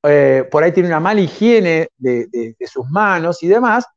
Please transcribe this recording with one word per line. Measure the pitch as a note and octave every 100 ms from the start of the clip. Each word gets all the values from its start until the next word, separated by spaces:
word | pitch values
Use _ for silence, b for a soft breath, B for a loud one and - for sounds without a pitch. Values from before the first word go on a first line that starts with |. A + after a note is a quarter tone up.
eh, | D3 D3 C#3 C3+ C3
por | D3+
ahí | E3
tiene | F3 F3
una | D#3+
mala | E3+ G#3+
higiene | F3 - A3 C4+ F3+ D#3+ E3 _
de, | B2+ B2 A#2+
de, | A#2+ A#2 A2+
de | B2
sus | - B2+
manos | E3+ G#3 F3+ E3 F3
y | E3+
demás | G#3+ B3 A3 A#3+